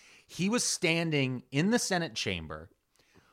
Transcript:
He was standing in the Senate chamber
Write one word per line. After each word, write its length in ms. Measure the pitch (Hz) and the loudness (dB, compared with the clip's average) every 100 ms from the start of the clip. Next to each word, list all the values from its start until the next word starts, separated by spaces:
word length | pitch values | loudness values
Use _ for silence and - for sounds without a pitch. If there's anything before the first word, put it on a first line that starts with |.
| - - - | -20 -20 -14
He 220 | - 185 | -4 0
was 160 | 240 | 0
standing 800 | - - 170 165 170 147 131 123 - | 0 0 2 2 2 2 0 -2 -4
in 180 | 139 190 | 0 4
the 80 | 233 | 2
Senate 360 | - 180 165 | 2 -2 -2
chamber 540 | 110 113 87 78 78 80 _ _ _ _ - _ | -4 -4 -4 -6 -10 -12 _ _ _ _ -20 _